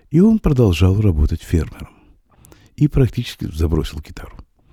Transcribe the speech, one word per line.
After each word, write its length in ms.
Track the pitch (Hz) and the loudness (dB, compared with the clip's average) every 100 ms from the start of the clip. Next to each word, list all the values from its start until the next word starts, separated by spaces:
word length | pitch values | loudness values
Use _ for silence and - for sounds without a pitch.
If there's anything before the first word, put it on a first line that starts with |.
| _ | _
и 100 | 156 | 2
он 180 | 214 220 | 4 2
продолжал 640 | - 131 110 85 92 98 | 0 2 2 4 2 2
работать 420 | 107 76 73 - | 2 2 0 -2
фермером. 480 | - 82 71 - - _ _ _ _ _ - _ _ - | -2 -2 -2 -10 -20 _ _ _ _ _ -20 _ _ -2
И 120 | 147 | -2
практически 580 | - 127 - 120 - - | 2 0 -2 -10 -10 -12
забросил 540 | 78 82 78 - 76 | -4 -2 -2 -4 -10
гитару. 360 | - - - - - _ _ | -16 -18 -20 -20 -20 _ _